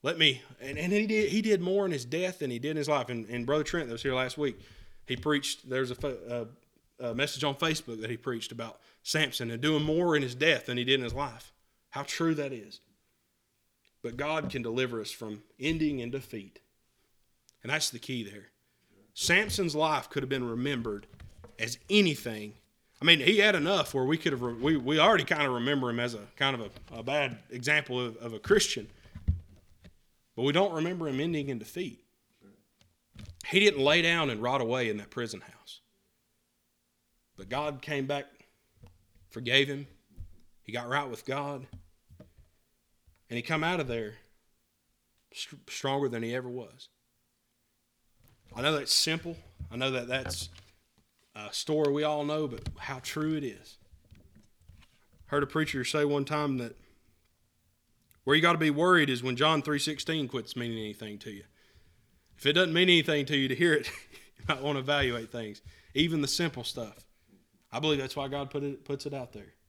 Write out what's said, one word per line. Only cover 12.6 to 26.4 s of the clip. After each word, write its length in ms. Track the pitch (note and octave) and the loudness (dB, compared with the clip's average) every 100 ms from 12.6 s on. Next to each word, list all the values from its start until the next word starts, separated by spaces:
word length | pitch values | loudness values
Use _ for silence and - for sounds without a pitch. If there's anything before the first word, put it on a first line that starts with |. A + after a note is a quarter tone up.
| G#2 - _ _ _ _ _ _ _ _ _ _ _ _ | -12 -20 _ _ _ _ _ _ _ _ _ _ _ _
But 140 | A#2+ A#2+ | -10 -6
God 340 | C#3+ D#3 C#3+ | -2 -2 -2
can 120 | C#3 | -4
deliver 400 | A#2 A#2 B2+ A#2 | -2 0 0 -2
us 100 | G#2 | -6
from 320 | - A2 G#2 _ _ | -8 -10 -10 _ _
ending 400 | C#3 D#3+ D#3 C3+ | -2 2 2 0
in 120 | A#2 | -4
defeat. 500 | C3+ - A2+ G2 - _ _ _ _ _ _ _ _ _ _ | -6 -8 -12 -12 -20 _ _ _ _ _ _ _ _ _ _
And 120 | A2+ | -4
that's 160 | D3+ - | -2 -2
the 100 | A#2 | -6
key 240 | - B2+ | -6 -6
there. 280 | G2+ G2+ - _ _ _ _ _ _ | -6 -12 -20 _ _ _ _ _ _
Samson's 640 | - - F3+ G#3+ G3 F3 D3 | -4 4 4 4 0 0 2
life 340 | D#3 D3 - | 2 2 -2
could 140 | D3 | -4
have 60 | C3+ | -2
been 180 | C3+ B2 | -2 -2
remembered 600 | A#2 C3 C3+ A2+ G#2 - - - - - - | -2 -2 -2 -2 -6 -10 -20 -20 -20 -20 -6
as 180 | A2+ - - | -6 -6 4
anything. 640 | G#3 F#3 D3 B2 A2 G#2+ - _ _ _ _ | 6 6 2 -4 -8 -10 -14 _ _ _ _
I 40 | D3+ | 6
mean, 140 | E3 | 8
he 200 | B3 G#3 | 8 6
had 140 | G#3 | 6
enough 400 | F#3+ D3+ G3 - | 4 2 2 2
where 120 | C#3 C3 | 0 0
we 120 | D#3 | 2
could 140 | E3 | 0
have, 100 | C3+ | 0
re-, 120 | A#2+ | -4
we, 240 | A#2 C#3 D#3 | 0 2 2
we 200 | B2 D3+ | 2 6
already 280 | F3 G3+ - | 6 6 4
kinda 240 | D#3+ C#3 | 0 2
remember 400 | B2 B2 C#3+ B2 | 2 2 2 2
him 100 | A#2 | 0
as 140 | A#2+ | -2
a 80 | A2+ G2+ | -4 -12
kind 180 | - | -2